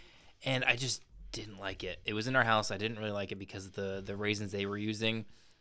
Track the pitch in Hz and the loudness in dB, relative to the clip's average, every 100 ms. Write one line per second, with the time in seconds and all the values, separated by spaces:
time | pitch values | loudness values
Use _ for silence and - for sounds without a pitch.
0 | - - - - 135 131 127 120 127 - | -20 -20 -20 -8 -2 0 2 2 2 -2
1 | - - - - 110 95 98 95 92 85 | -6 -16 -10 -10 -10 -6 -6 -4 -6 -6
2 | - 107 117 131 117 110 107 98 107 110 | -2 0 2 4 6 6 4 0 -2 -2
3 | 107 101 95 98 98 101 95 98 98 98 | -2 -2 -2 -6 -8 -8 -8 -4 -2 -2
4 | 98 101 104 104 101 101 98 101 107 107 | -4 -2 2 2 0 -2 -2 0 -2 2
5 | 113 113 104 - - - | 2 0 -4 -14 -20 -20